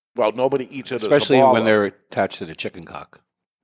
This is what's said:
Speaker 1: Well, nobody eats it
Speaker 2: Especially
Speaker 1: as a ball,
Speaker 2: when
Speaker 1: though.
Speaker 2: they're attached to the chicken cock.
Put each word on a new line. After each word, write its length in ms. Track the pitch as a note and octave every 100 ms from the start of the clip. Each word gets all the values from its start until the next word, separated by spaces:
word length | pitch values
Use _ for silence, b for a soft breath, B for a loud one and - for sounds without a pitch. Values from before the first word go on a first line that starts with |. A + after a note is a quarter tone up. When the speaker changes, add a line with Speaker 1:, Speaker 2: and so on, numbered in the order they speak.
| _
Speaker 1:
Well, 180 | A#2+ G#2+
nobody 340 | A2 C3 C3+ B2
eats 220 | C#3 A#2
it 40 | B2+
Speaker 2:
Especially 400 | G#2+ D3 C#3+ C3+
Speaker 1:
as 40 |
a 40 |
ball, 80 | C3
Speaker 2:
when 80 | A#2+
Speaker 1:
though. 40 | A2
Speaker 2:
they're 140 | G#2+
attached 540 | G2+ - - - G2 -
to 60 | E2+
the 80 |
chicken 300 | D#2 G#2 F#2
cock. 360 | E2 - - _ _ _ _ _